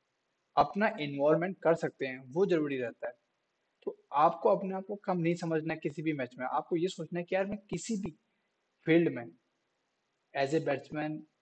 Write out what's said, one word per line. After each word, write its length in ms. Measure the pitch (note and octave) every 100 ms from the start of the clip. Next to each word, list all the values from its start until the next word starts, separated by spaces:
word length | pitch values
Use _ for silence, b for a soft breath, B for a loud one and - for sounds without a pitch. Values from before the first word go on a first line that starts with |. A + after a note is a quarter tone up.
| _ _ _ _ _ C#3+
अपना 320 | D3 G3 G#3+ -
involvement 580 | D3 C#3 D3 E3 F#3 -
कर 120 | D#3+
सकते 320 | E3 D3+ - C3+
हैं, 120 | C3
वो 280 | B2+ E3 F#3+
जरूरी 320 | E3 D3 C3+
रहता 280 | A#2 - A#2+
है। 80 | - _ _ _ _ _ _
तो 220 | - - -
आपको 440 | C#3+ E3+ - A3 F#3
अपने 180 | F#3+
आप 100 | F#3+
को 120 | G3 G3+
कम 220 | - F3+
नहीं 160 | E3
समझना 400 | F3 E3+ D#3+ D#3+
है 60 | D#3
किसी 220 | D#3+ D#3+
भी 100 | D#3
match 220 | D3 A#2+ C3
में। 80 | B2+
आपको 300 | C#3+ - E3+
ये 120 | F#3
सोचना 300 | - D#3 F3
है 60 |
कि 100 | F3
यार, 120 | F#3+ G3
मैं 120 | G#3
किसी 380 | - E3+ - G#3
भी 140 | F#3 - _ _ _ _ _ _
field 240 | D#3+ E3 D#3
में 160 | B2+ A2+ - _ _ _ _ _ _ _ _ _ C#3+
as 140 | C#3
a 100 | D#3
batsman, 500 | C#3+ C3+ - D3+ D#3 D3+ - _